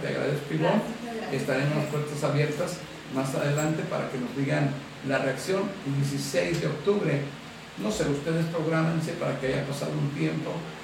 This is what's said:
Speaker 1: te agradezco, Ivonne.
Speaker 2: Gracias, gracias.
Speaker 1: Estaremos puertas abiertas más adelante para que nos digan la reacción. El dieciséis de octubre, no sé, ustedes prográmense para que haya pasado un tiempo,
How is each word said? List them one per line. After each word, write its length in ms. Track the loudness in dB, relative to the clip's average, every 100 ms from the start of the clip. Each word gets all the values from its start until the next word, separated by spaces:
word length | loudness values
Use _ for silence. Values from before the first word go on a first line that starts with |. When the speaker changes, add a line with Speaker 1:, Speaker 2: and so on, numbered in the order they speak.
Speaker 1:
te 80 | -2
agradezco, 420 | 0 0 -2 0
Ivonne. 320 | 2 4 4
Speaker 2:
Gracias, 320 | 2 -4 -8 -6
gracias. 260 | -4 -2
Speaker 1:
Estaremos 440 | 0 2 2 2 0
puertas 320 | -2 -2 -2
abiertas 480 | 0 2 2 0 -2 -4 -8 -12 -6 -2
más 140 | 0 0
adelante 480 | 2 2 2 2 0
para 220 | -2 -2
que 60 | -4
nos 160 | -4 0
digan 360 | 2 2 2 0 -8 -6 -2
la 120 | 2
reacción. 440 | 2 0 0 0 0 -2 -2
El 80 | 0
dieciséis 640 | 2 0 0 2 2 2
de 80 | 0
octubre, 540 | 0 2 4 4 2 0 -8 -12 -14 -12 -4
no 120 | -2
sé, 180 | 0 2
ustedes 340 | 0 0 0 2
prográmense 640 | 0 2 4 4 2 0
para 260 | -2 -2 0
que 80 | 0
haya 100 | 0
pasado 300 | 0 -2 -2
un 160 | 0 0
tiempo, 400 | 2 0 0 -2 -4 -6 -10